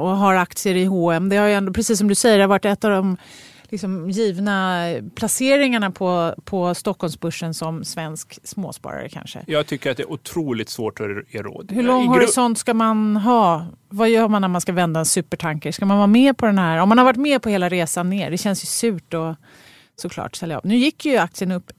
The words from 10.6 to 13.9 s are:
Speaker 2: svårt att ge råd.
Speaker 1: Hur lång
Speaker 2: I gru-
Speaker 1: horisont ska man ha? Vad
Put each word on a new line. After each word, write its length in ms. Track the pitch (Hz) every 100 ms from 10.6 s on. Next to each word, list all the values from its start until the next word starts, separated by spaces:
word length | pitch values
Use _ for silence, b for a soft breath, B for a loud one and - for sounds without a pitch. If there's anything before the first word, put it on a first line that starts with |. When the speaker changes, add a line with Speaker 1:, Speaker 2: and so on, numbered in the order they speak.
| 107
Speaker 2:
svårt 320 | - 110 -
att 60 | 107 101 -
ge 80 | 113
råd. 300 | 101 - -
Speaker 1:
Hur 100 | 208
lång 200 | 240 254
Speaker 2:
I 40 | 247
gru- 20 |
Speaker 1:
horisont 500 | 247 240 - 240 226
ska 160 | -
man 420 | 226 226 220 214 208
ha? 500 | 208 247 196 165 170 -
Vad 200 | _